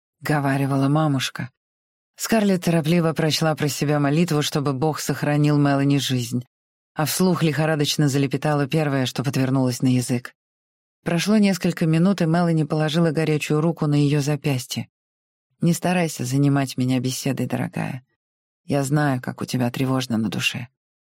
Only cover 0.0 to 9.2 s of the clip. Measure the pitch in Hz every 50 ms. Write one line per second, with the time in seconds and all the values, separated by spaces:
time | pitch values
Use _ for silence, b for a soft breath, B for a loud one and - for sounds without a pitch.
0 | _ _ _ _ - - 151 147 139 139 135 139 139 135 139 135 139 139 147 156
1 | 156 147 139 131 - - - - - - _ _ _ _ _ _ _ _ _ _
2 | _ _ _ - - - 226 220 208 202 190 175 - 175 165 165 143 151 175 175
3 | 160 165 156 - 160 156 139 - 160 160 151 - 165 143 - - 156 143 151 147
4 | 143 139 147 165 175 175 151 147 143 - - 156 131 143 135 127 156 156 147 -
5 | - - 143 - 156 151 147 147 147 147 147 143 143 143 139 139 139 143 143 139
6 | 127 131 131 127 120 117 123 123 127 _ _ _ _ _ _ _ _ _ - -
7 | 156 - - - 185 185 170 135 160 156 139 143 160 156 160 147 147 - - -
8 | 151 143 127 143 139 135 - 143 - 151 147 143 143 139 160 160 156 147 139 135
9 | 127 123 - -